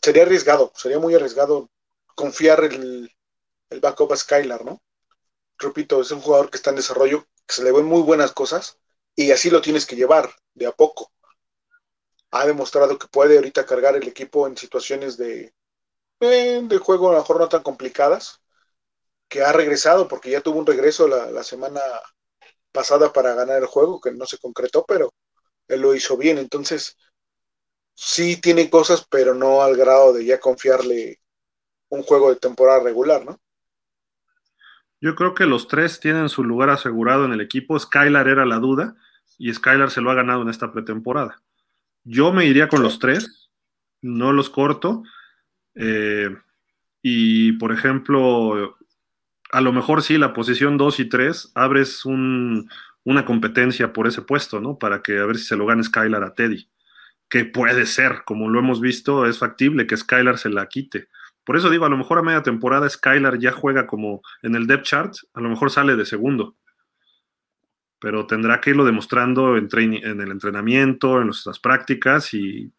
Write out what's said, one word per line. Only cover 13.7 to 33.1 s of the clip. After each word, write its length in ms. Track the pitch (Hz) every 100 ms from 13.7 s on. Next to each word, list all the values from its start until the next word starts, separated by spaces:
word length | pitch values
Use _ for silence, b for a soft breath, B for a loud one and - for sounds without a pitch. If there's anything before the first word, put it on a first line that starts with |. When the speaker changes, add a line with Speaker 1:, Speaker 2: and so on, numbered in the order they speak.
| 127 131 139
Speaker 1:
el 100 | 123
equipo 400 | - 135 147 139
en 100 | 131
situaciones 600 | 123 127 - 139 139 117
de, 360 | 120 113 113 _ _ _ _ _ _ _
eh, 400 | 240 247 247 247
de 160 | 233 196
juego 300 | 185 185 180
a 40 |
lo 40 | 165
mejor 220 | 147 165
no 80 | 165
tan 140 | 165
complicadas, 760 | 156 131 131 - 143 190 - - _ _ _ _ _ _ _ _ _
que 140 | 139
ha 100 | 139
regresado, 540 | 160 151 143 156 180 185
porque 240 | 131 127
ya 100 | 135
tuvo 180 | 151 156
un 60 | 156
regreso 420 | 135 139 151 156
la, 220 | 131 120
la 120 | 120
semana 380 | 117 123 135 143 135 120 - _ _ _ b _ _
pasada 400 | - 127 143 151
para 220 | 143 127
ganar 240 | 120 127 135
el 60 | 127
juego, 340 | 143 156 180
que 120 | 127
no 140 | 120 127
se 120 | -
concretó, 460 | 127 117 123 160 170
pero 260 | 196 139 _ _ _ _ _ _
él 140 | 131
lo 140 | 139
hizo 220 | 135 - 127
bien. 220 | 147 151
Entonces, 580 | 131 143 143 156 - _ _ _ _ _ _ _ _ _ _
sí 460 | _ - - 170 170
tiene 300 | 170 170 160
cosas, 340 | 165 156 170 -
pero 240 | 139 127
no 260 | 127 135 135
al 140 | 139 131
grado 360 | 131 131 135
de 120 | 120
ya 140 | 117 131
confiarle 840 | 131 127 135 127 123 120 110 - _ _ _ _ _ _ _
un 140 | 139
juego 260 | 139 143 135
de 60 | 123
temporada 440 | 127 120 131 131
regular, 400 | 123 117 139